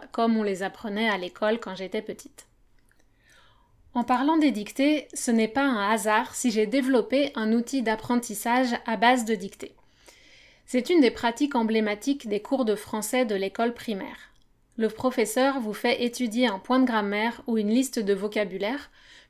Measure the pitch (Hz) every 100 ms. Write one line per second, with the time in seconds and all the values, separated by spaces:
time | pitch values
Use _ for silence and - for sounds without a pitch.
0 | - - 233 220 208 185 190 - 214 202
1 | 226 196 180 - 214 226 214 185 185 214
2 | 214 - - - - _ _ _ _ _
3 | _ _ _ _ _ _ _ _ _ 247
4 | 240 247 285 320 294 208 208 - 285 302
5 | - - - 226 220 269 277 226 202 226
6 | 208 214 254 - 247 214 214 269 262 254
7 | 233 262 285 233 220 233 233 269 226 220
8 | - 240 240 202 233 247 254 240 - 220
9 | 233 254 220 214 196 - - - _ _
10 | - - - - - _ - 254 240 359
11 | 233 - 233 233 285 262 226 220 208 208
12 | 277 277 220 208 - 262 226 208 - 214
13 | 208 254 240 196 196 196 233 233 - 196
14 | - - - _ _ _ _ - 220 214
15 | 254 240 214 254 269 277 214 208 240 -
16 | 240 240 240 226 247 190 - 254 254 220
17 | 202 208 226 233 - 226 208 233 262 240
18 | 202 196 208 214 202 185 196 277 - -
19 | - - -